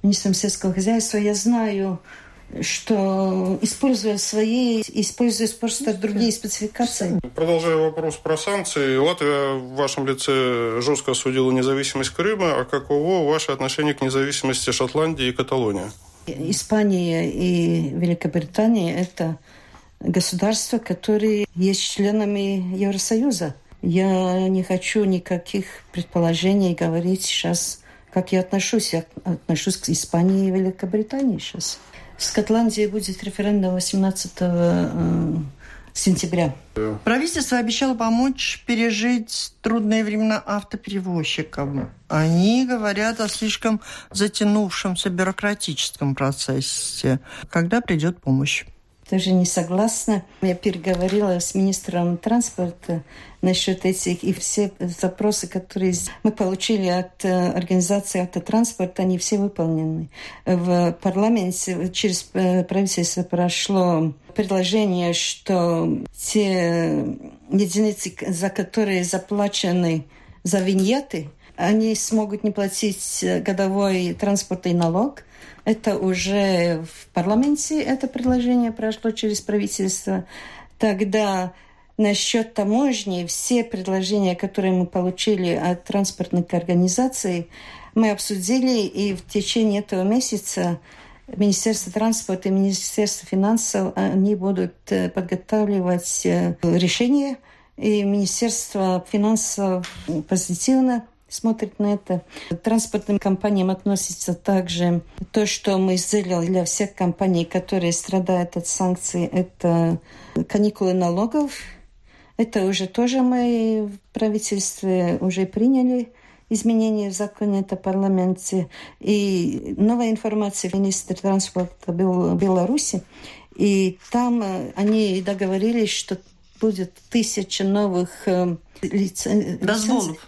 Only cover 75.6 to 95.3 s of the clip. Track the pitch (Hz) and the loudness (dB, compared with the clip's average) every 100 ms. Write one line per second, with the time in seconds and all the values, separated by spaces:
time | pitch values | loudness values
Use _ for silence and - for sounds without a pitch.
75.6 | - 220 220 202 190 180 180 202 196 180 | -2 0 0 0 0 0 0 2 2 2
76.6 | 175 165 165 - - - 175 220 277 294 | 2 0 -6 -14 -6 -2 2 2 2 0
77.6 | - 311 - 269 262 254 247 254 240 247 | 0 -2 0 -2 -2 -2 0 2 4 2
78.6 | 233 220 220 214 226 220 214 202 - 208 | 2 0 -4 -2 -4 -2 -2 -2 0 -2
79.6 | 202 - 190 - - 190 180 - - - | 0 -2 -2 -2 -4 -4 -6 -16 -18 -20
80.6 | - - 220 190 202 214 208 190 180 - | -20 -2 0 0 0 2 2 0 -4 -10
81.6 | - _ _ - 208 202 - 233 220 - | -20 _ _ 0 2 2 0 0 -2 -2
82.6 | 202 226 277 226 202 180 170 - - 247 | 0 2 2 0 -4 -4 -4 -6 0 0
83.6 | 233 196 185 190 185 208 190 175 196 202 | 0 -4 -2 -2 0 0 0 -2 -4 -2
84.6 | 190 185 175 185 180 180 - 202 175 165 | 0 2 0 0 -2 -2 0 0 0 0
85.6 | 180 175 - 202 196 - 180 175 170 175 | -2 -4 -2 -2 -2 -4 -2 -2 0 -2
86.6 | 170 175 180 180 254 254 196 175 170 - | 2 2 4 2 0 0 -4 -4 -6 -16
87.6 | - - - 220 220 202 - 202 180 262 | -20 -20 -4 2 2 2 -4 -4 0 2
88.6 | 254 240 196 - 202 180 - 208 202 240 | 4 2 0 0 -2 -2 -2 -2 0 2
89.6 | 214 202 208 185 190 233 - 208 - - | 2 2 -2 0 2 2 0 -4 -4 -2
90.6 | 180 170 - - - - - - 202 190 | -2 -2 -8 -20 -20 -20 -14 2 2 4
91.6 | 226 214 - 214 220 220 - 185 190 190 | 2 0 -2 0 0 0 -2 -4 0 2
92.6 | 196 190 - - 208 - - 190 196 226 | 2 0 -4 0 0 -2 -2 0 2 2
93.6 | - 196 185 185 196 190 196 208 190 185 | 0 -2 -2 0 0 2 2 2 0 0
94.6 | 180 - - 190 180 190 175 | -2 -6 -4 -2 0 -2 -4